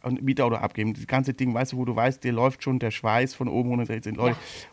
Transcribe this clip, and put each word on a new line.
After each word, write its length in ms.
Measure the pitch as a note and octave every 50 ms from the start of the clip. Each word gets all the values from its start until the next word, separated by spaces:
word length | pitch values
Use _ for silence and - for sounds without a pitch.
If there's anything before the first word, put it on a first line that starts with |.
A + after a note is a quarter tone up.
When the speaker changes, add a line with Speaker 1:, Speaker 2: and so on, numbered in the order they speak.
| -
Speaker 1:
und 200 | B2+ B2+ - C3+
Mietauto 340 | C3+ C3+ C#3 B2+ A#2+ A#2
abgeben, 360 | G#2 - G2+ - G#2+ G#2+ A2 G#2
das 140 | - -
ganze 260 | - C3 C3 C3 C#3 B2+
Ding, 220 | - C3 B2+ A2+
weißt 180 | A#2 C3 - C3
du, 40 |
wo 80 | B2 B2+
du 100 | B2 A#2
weißt, 300 | A2+ A#2 C3 C3 - -
dir 80 | B2+ A#2+
läuft 320 | A2+ B2 C3+ C3 - -
schon 160 | C#3 C3 B2
der 100 | B2 A2
Schweiß 420 | G#2+ - - A2 A2 A#2+ C3 C3 -
von 140 | - C3
oben 240 | A#2+ - A#2 A#2+ B2
runter, 240 | A#2+ A#2+ A#2+ A2+ A#2
jetzt 100 | A2 -
sind 120 | A2 G#2+
Leute. 200 | - A#2+ B2 A#2
Speaker 2:
Ja. 300 | - - - - - - -